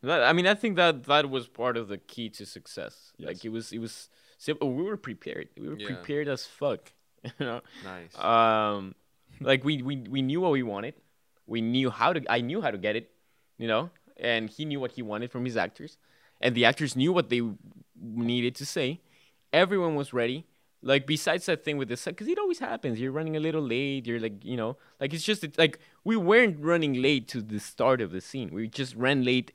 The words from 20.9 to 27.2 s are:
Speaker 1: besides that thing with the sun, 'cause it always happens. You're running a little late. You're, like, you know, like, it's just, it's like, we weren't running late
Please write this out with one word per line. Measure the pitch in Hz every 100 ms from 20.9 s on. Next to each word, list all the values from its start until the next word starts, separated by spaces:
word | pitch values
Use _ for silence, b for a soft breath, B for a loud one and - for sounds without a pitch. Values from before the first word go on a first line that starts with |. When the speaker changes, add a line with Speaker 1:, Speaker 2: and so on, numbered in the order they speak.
| 139 135
Speaker 1:
besides | 151 - 170 175
that | 160
thing | - 147
with | 131
the | -
sun, | -
'cause | 180 214
it | 370
always | 415 339
happens. | 262 - 143 110
You're | 127
running | 139 160 156
a |
little | 156 156
late. | 143 117 139 139 117
You're, | 117
like, | 113 101 98
you | 123
know, | 110 131 b b
like, | 139
it's | 160
just, | 156 208
it's | 156 143
like, | 160 - b b
we | - 226
weren't | 175 220 240 156
running | 151 170 156 127
late | 131 143